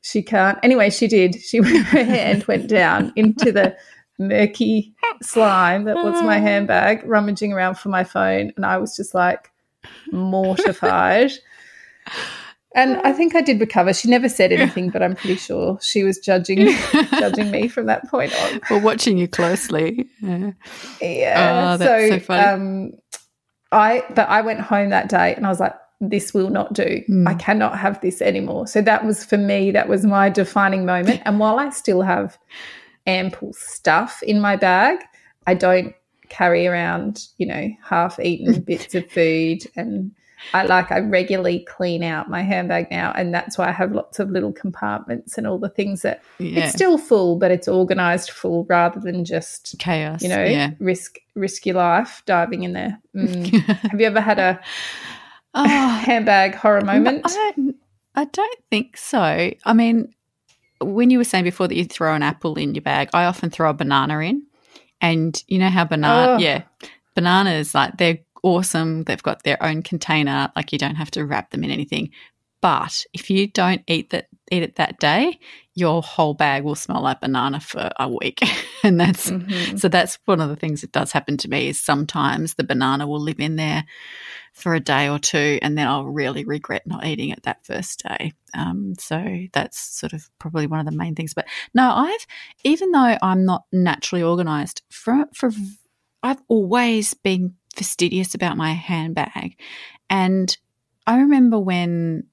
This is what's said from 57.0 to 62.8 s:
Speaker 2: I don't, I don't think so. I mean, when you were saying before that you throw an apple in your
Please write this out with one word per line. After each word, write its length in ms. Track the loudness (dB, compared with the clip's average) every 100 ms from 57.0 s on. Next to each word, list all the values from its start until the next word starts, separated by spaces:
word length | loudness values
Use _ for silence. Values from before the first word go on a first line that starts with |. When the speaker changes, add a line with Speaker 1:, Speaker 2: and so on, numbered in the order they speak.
| 4 2 -2
Speaker 2:
I 260 | -2 -2 0
don't, 180 | -4 -4 _ _ _ -6
I 100 | -4
don't 340 | -2 -4 -4 _
think 240 | -4 -4 -12
so. 220 | -4 0 0 0 -2 -4 2
I 80 |
mean, 400 | 4 4 2 -2 _ _ _ _ _ _ _
when 300 | -4 2 4
you 60 | 4
were 40 | 4
saying 180 | 0
before 240 | 0 0 -2
that 80 | -2
you 80 | -4
throw 300 | -2 0 0
an 80 |
apple 320 | -2 -2 -6 -4
in 180 | -4
your 80 | -4